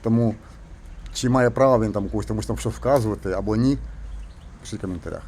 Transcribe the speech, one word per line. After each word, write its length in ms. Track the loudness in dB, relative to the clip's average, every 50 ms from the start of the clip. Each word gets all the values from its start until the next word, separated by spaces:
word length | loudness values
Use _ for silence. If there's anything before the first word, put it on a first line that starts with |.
тому, 320 | 2 4 4 4 4 2 0 -2 -12 -20 -20 -20 -18 -18 -18 -18 -16 -16 -16 -14 -14 -10 -8
чи 140 | -2 0 2
має 220 | 4 6 4 4
право 340 | 4 6 6 6 6 6 4
він 80 | 2
там 160 | 0 -2 -4 -2
когось, 180 | -2 -4 -2
тому 160 | -2 -4 -4
що 60 | -2 -4
там 100 | -4 -2
щось 160 | -2 -4 -4
вказувати 580 | -2 2 2 4 4 4 0 -2 -2 -2 -2
або 240 | -2 -2 0 0 2
ні, 220 | 2 4 2 2 0 -4 -12 -12 -12 -12 -12 -12 -12 -12 -14 -16 -18 -18 -18 -18 -16
пишіть 180 | -12 -10 -8 -6
в 40 |
коментарях. 400 | -6 -6 -6 -6 -8 -10 -10 -10 -12